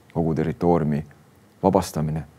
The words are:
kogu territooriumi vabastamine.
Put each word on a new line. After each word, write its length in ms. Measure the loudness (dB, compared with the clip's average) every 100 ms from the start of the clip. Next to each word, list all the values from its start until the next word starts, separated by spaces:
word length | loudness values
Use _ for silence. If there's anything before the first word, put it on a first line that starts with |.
| _
kogu 240 | -4 -2
territooriumi 720 | 0 -2 0 2 2 2 -2 -6 -14 _ _ _ _
vabastamine. 600 | 2 2 0 -4 -4 -4 -8